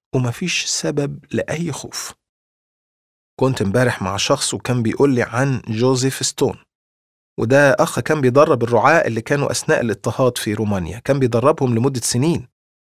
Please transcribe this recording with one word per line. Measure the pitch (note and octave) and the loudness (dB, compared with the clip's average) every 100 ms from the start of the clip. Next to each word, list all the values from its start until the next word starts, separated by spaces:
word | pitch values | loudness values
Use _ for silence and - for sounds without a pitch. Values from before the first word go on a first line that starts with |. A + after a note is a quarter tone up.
| _ | _
ومفيش | C3 B2 - F3 - | -2 -2 -4 -6 -4
سبب | - - D#3+ D3 C#3+ C#3+ - | -4 -4 -4 -4 -4 -8 -6
لأي | G#2+ - D#3 E3+ | -6 -4 -6 -6
خوف. | C3+ - - - - _ _ _ _ _ _ _ _ _ _ _ - | -8 -12 -12 -12 -16 _ _ _ _ _ _ _ _ _ _ _ -2
كنت | C3 B2+ | 0 0
امبارح | G2 A#2+ B2 - | 0 2 0 0
مع | F#2+ G2+ | -4 -4
شخص | - C#3 - | 0 0 -2
وكان | G#2+ - B2 | -6 -2 -2
بيقول | A2+ - C#3+ | 0 2 2
لي | A#2+ | 2
عن | G#2 A#2 C#3 B2 - | 0 0 0 -2 -4
جوزيف | A2 B2+ C3 C3 - C3 | 0 2 2 0 -2 -6
ستون، | - B2+ - _ _ _ _ _ _ _ - | -2 -2 -2 _ _ _ _ _ _ _ -6
وده | A2+ C#3 C#3 | 2 4 4
أخ | C3 E3 - | 4 0 0
كان | - D#3 | -2 0
بيدرب | B2+ C3 D#3+ B2+ | 4 6 4 4
الرعاة | A2+ A#2 B2+ E3 - | 2 4 4 4 2
اللي | A2+ | -2
كانوا | - C#3+ C#3 | -2 -2 0
أثناء | - - D3 | -2 0 0
الاضطهاد | A#2 F#2+ A#2+ - B2+ - | 0 -4 -4 0 0 0
في | A2 | -4
رومانيا، | G#2 G#2 G2 E2+ G#2 | -2 -2 -2 -4 -6
كان | - C#3 | -2 0
بيدربهم | B2 A#2 C3+ D#3+ C3 | 2 2 2 2 0
لمدة | A2+ C3+ B2+ | 0 0 -2
سنين، | - B2 D#3 C3 - _ _ _ | -4 0 0 -2 -6 _ _ _